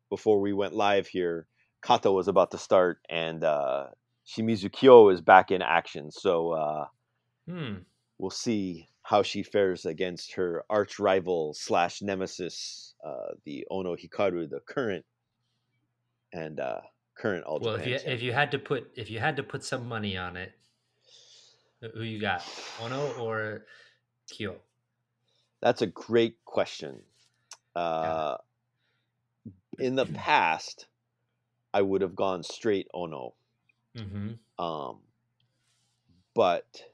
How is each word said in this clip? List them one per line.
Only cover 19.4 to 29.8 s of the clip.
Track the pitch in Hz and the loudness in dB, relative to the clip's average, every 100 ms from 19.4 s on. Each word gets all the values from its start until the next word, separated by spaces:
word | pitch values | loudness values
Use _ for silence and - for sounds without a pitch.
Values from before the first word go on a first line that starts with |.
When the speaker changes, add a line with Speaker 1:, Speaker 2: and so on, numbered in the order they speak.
Speaker 2:
put | - 135 | -10 -12
some | - 131 120 | -8 -8 -8
money | 113 104 92 | -6 -6 -6
on | 90 87 | -8 -10
it, | 95 _ _ _ _ _ _ - - - - _ _ _ | -14 _ _ _ _ _ _ -20 -20 -20 -20 _ _ _
who, | 113 | -16
who | 113 | -10
you | 113 107 | -10 -4
got, | 104 90 - - - - | -2 -4 -6 -14 -14 -10
Ono | 117 131 143 123 | -8 -4 -6 -6
or | 113 110 107 104 - - - _ _ _ - | -6 -4 -6 -10 -16 -20 -20 _ _ _ -20
Kyo? | - 101 87 _ _ _ _ _ _ _ _ _ - | -10 -10 -10 _ _ _ _ _ _ _ _ _ -2
Speaker 1:
That's | 120 - | 0 2
a | 107 | -2
great | - - 117 117 - | -4 0 2 2 -2
question. | - - 90 - 73 60 - _ _ _ - - _ - | -6 -2 -2 -6 -14 -16 -20 _ _ _ -20 -20 _ -6
Speaker 2:
Yeah. | |
Speaker 1:
Uh, | 85 80 80 80 76 60 - _ _ _ _ _ _ _ _ _ 104 - - | -4 -2 -2 -2 -4 -6 -12 _ _ _ _ _ _ _ _ _ -20 -20 -18
in | - | -6